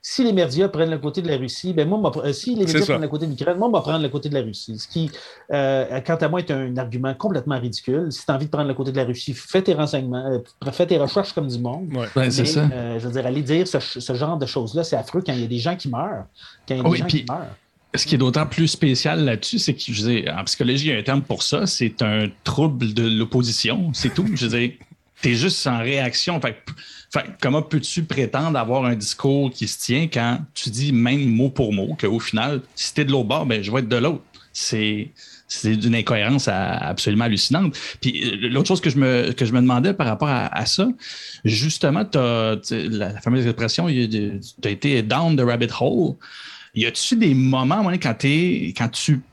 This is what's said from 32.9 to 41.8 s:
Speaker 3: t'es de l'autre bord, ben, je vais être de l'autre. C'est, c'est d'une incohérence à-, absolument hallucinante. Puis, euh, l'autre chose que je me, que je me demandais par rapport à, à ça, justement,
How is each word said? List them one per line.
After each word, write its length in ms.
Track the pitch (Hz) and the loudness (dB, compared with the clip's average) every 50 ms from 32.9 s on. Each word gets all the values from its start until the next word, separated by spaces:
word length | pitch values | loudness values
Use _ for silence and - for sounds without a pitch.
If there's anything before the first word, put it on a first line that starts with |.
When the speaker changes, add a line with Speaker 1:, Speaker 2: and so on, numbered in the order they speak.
Speaker 3:
t'es 120 | - - 147 | 0 0 2
de 60 | 135 | 2
l'autre 160 | 139 131 117 101 | 2 2 2 0
bord, 180 | 135 160 160 | 0 0 0
ben, 160 | 127 113 107 | 0 0 0
je 80 | 95 104 | -2 0
vais 60 | 113 135 | -2 -2
être 100 | 123 107 | 0 2
de 80 | 120 | 2
l'autre. 260 | 120 123 160 160 - - _ _ - - _ | 2 2 2 0 -2 -8 _ _ -20 -20 _
C'est, 580 | _ - - - - 110 107 107 107 104 113 - _ - - - - - _ - | _ -8 -4 -2 0 0 0 0 0 -2 -6 -8 _ -20 -20 -20 -20 -20 _ -10
c'est 260 | - - - 107 110 | -10 -2 0 2 2
d'une 180 | 104 104 117 113 | 4 4 2 2
incohérence 540 | 117 104 - 120 107 101 113 139 139 - - | 2 2 2 2 2 2 2 2 2 2 0
à-, 280 | 98 95 95 87 87 | 0 0 -2 -2 -2
absolument 480 | - - 78 92 - - 104 104 107 117 | -2 -2 -4 -4 -2 0 2 2 2 2
hallucinante. 500 | 117 107 95 - - 131 170 190 156 - - - - - - | 2 2 0 2 2 2 2 2 0 0 -4 -12 -12 -12 -4
Puis, 220 | - 131 - - - 117 98 101 110 | -2 -2 -2 0 -4 -4 -4 -2 -2
euh, 40 | 120 | 0
l'autre 180 | 123 135 - - | 0 0 2 2
chose 120 | 190 185 | 2 2
que 80 | - 170 | 2 2
je 80 | 123 143 | 4 4
me, 340 | 135 131 127 120 - - | 4 4 4 4 2 0
que 140 | 120 - 131 | 0 0 0
je 60 | 107 120 | 2 4
me 60 | 127 | 4
demandais 320 | 123 127 127 123 135 196 196 | 6 6 4 4 2 2 2
par 120 | - 147 | 2 0
rapport 220 | 117 107 - 151 147 | 0 0 0 0 0
à, 180 | 135 120 101 - - | 0 0 0 -2 -2
à 120 | - 120 | -2 -2
ça, 200 | - - - 190 254 247 - - - - - - - - - - | 0 0 2 2 0 0 -4 -10 -16 -14 -14 -14 -16 -16 -2 0
justement, 600 | 110 110 104 135 160 - - | 0 2 2 0 -2 0 0